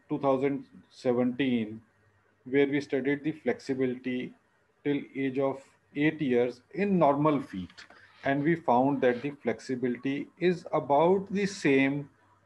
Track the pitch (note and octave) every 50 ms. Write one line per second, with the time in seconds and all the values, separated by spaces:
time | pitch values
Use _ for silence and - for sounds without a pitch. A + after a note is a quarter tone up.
0 | _ - D3+ C#3+ C#3+ C#3 C3+ B2+ C3+ C#3+ C#3 C3 - _ _ - - _ _ -
1 | - C3 A#2+ B2 B2 B2+ B2 - C#3+ C3 B2 A#2 A2 G#2+ A2 A2+ - _ _ _
2 | _ _ _ _ _ _ _ _ _ C3 B2+ C#3+ C#3+ C#3 C#3 D3 C#3+ - C#3+ C3+
3 | B2 C#3+ C#3+ C#3+ C#3 D#3 D3+ - - B2 A#2 - - - C3+ B2+ C3 B2+ B2 B2+
4 | - B2+ B2+ B2+ B2+ - - _ _ _ _ _ _ _ _ _ - D3 C#3+ C#3
5 | - - - C3 C3+ C3+ B2+ C#3 C#3 C3+ C3 - - _ _ _ _ _ - D3
6 | D3 D#3+ D#3 D3+ D#3+ B2+ B2 A#2+ B2 B2 A#2+ - _ _ - D#3+ G3+ G#3 F#3+ F3
7 | D#3 C#3 C#3+ C#3+ D3 D#3 D3 B2+ - - - F#2 F2+ - - - - - - -
8 | - - _ - - C3+ C#3 D3 C#3+ D#3+ E3+ E3 - - A#2+ B2+ C3 C#3 C#3+ B2+
9 | C3 B2 A#2+ A#2 C3 D3 C#3+ - - A#2+ G#2+ - - - C3 B2 B2 B2 A#2+ B2
10 | - C3+ C#3 C#3+ - - _ - E3+ F3+ F3+ E3 - - - D#3 C3+ B2+ C#3+ C#3+
11 | D#3+ F3 F#3+ G3 F#3+ - F#3 G3 G3+ F#3+ - - - D3+ C#3 C3+ C3+ C3+ C#3 C#3+
12 | C#3+ - _ _ _ _ _ _ _